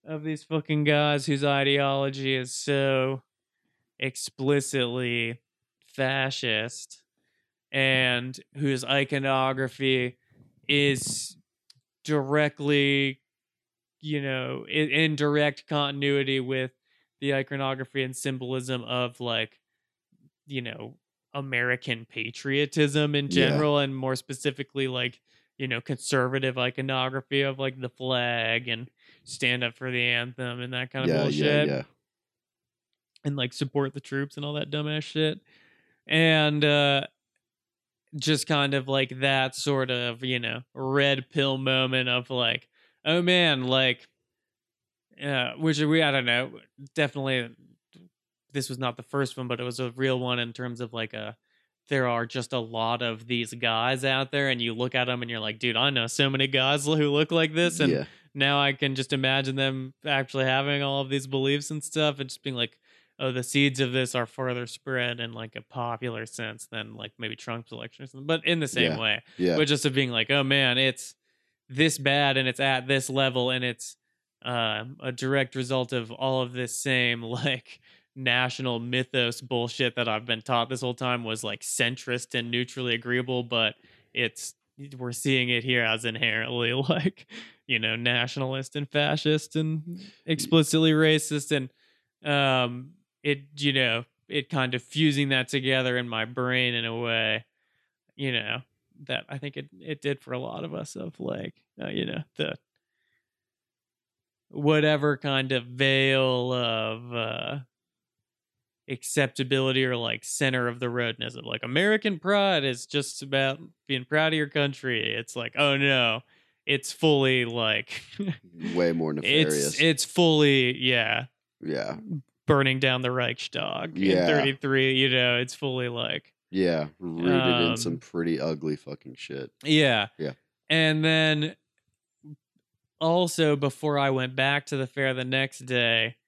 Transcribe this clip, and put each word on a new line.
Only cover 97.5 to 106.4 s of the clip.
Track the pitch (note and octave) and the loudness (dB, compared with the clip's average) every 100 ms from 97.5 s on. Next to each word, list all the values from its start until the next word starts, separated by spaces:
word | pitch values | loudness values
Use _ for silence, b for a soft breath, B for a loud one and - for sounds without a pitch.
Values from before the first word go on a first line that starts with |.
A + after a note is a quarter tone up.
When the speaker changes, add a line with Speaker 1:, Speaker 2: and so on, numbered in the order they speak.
| _ _ _ _ _ _ - | _ _ _ _ _ _ -8
Speaker 1:
you | C#3 | -4
know, | A#2+ G#2+ A#2 - _ _ _ | -2 -4 -8 -10 _ _ _
that | C#3 B2+ - | -8 -8 -6
I | C#3 | -12
think | C#3+ C#3+ | -10 -12
it, | C#3+ F#3 | -14 -16
it | D#3+ C#3+ | -10 -6
did | C#3+ C#3 | -4 -6
for | - | -6
a | B2 | -8
lot | C3 - | -8 -8
of | D#3+ | -8
us | - - - | -8 -10 -10
of, | E3+ - | -12 -8
like, | - - - _ _ - | -8 -6 -8 _ _ -12
uh, | G1+ | -8
you | G1+ - | -6 -4
know, | - - - | -6 -10 -8
the | - - _ _ _ _ _ _ _ _ _ _ _ _ _ _ _ _ _ _ _ | -6 -6 _ _ _ _ _ _ _ _ _ _ _ _ _ _ _ _ _ _ _
whatever | - D3 D3+ D3+ D3+ D3 C#3 | 0 4 6 4 4 2 0
kind | D3 C3+ C3 | 0 0 0
of | C3 A#2+ | -2 -4
veil | B2 C3+ C3+ C3+ C3+ C3 B2+ | 0 4 4 4 4 4 2